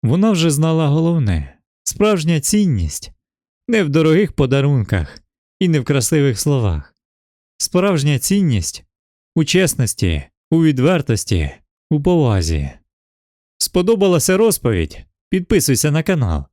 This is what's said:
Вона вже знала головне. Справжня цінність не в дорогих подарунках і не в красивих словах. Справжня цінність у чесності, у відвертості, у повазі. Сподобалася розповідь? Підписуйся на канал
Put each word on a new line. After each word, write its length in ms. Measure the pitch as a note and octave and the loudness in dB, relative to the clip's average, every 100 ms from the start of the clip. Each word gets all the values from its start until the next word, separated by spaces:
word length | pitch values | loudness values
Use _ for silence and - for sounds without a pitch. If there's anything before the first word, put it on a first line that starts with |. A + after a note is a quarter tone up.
Вона 280 | A2 D#3 G#3+ | 0 2 2
вже 200 | F#3+ E3 | 2 0
знала 360 | C#3+ D#3+ D#3+ D#3 | 2 0 2 2
головне. 680 | D3+ E3 E3+ A2+ E2+ C#2 - _ _ | 2 2 0 0 -2 -4 -14 _ _
Справжня 560 | - - G#3 G3+ D#3 E3 | -12 -2 0 0 0 0
цінність 720 | - G#3+ G3 A2+ E2 - - _ _ _ _ _ - | 0 0 2 0 -2 -6 -16 _ _ _ _ _ -4
не 160 | A3+ | -2
в 60 | E3 | 0
дорогих 440 | C#3+ D#3+ D#3+ G3+ | 2 4 2 0
подарунках 880 | - C3+ C#3 C#3 C#3 G#2 G2 D2+ - _ _ _ _ | 0 0 2 2 0 0 -2 -4 -10 _ _ _ _
і 80 | F#3 | 0
не 120 | D#3 | 0
в 40 | |
красивих 560 | A#2+ C#3 A2+ D#3 C#3+ A2+ | 0 -2 0 0 0 0
словах. 560 | - C#3+ G#2+ D#2+ - _ _ _ _ _ _ _ | -2 0 0 -2 -6 _ _ _ _ _ _ _
Справжня 600 | - F3+ F#3+ F3 C#3 C#3 | -4 0 0 0 0 -2
цінність 640 | - G3 F3+ A2 E2 - _ _ _ _ _ - | 0 0 0 0 -4 -10 _ _ _ _ _ -4
у 80 | |
чесності, 800 | D3+ F3+ F#3 - A#2 - F#2 D#2+ - _ _ | 0 0 0 0 -4 -2 -2 -2 -6 _ _
у 120 | D#3+ | 2
відвертості, 880 | D#3+ C3+ C3 F3+ - A2 - F#2 D2 - _ _ _ | 2 2 2 2 0 -4 0 -2 -2 -6 _ _ _
у 120 | D3+ | -2
повазі. 680 | D3 F3 C3+ G2+ D#2+ D#2 C#2+ - _ _ _ _ _ _ _ _ | 0 2 2 0 0 -2 -4 -10 _ _ _ _ _ _ _ _
Сподобалася 800 | - F#3 F3+ A3+ G3 F3 - F#3 | -4 -2 0 2 2 2 2 2
розповідь? 680 | A3 G3 A#2+ G2+ D#2+ - - _ _ | 2 0 -2 -2 -4 -8 -20 _ _
Підписуйся 600 | F#3 F3+ G3+ C#3 B2+ D3+ | -6 0 0 2 0 0
на 120 | D3 | -2
канал 420 | D#3+ F3+ A2+ D#2 C#2 | 0 0 0 -2 -6